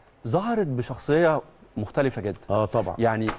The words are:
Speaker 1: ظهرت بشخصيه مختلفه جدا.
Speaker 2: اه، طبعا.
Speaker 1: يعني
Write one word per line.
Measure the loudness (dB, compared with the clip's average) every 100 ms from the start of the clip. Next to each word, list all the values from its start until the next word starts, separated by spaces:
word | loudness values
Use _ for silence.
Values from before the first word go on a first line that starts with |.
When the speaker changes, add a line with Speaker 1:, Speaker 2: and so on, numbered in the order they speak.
| _ _ -2
Speaker 1:
ظهرت | 0 0 0 0
بشخصيه | -2 -6 -6 0 4 4 2 -4 -16 -12 -8
مختلفه | -4 0 0 0
جدا. | -4 -6 0
Speaker 2:
اه، | 0
طبعا. | 2 0 -2 0
Speaker 1:
يعني | 2 2 -2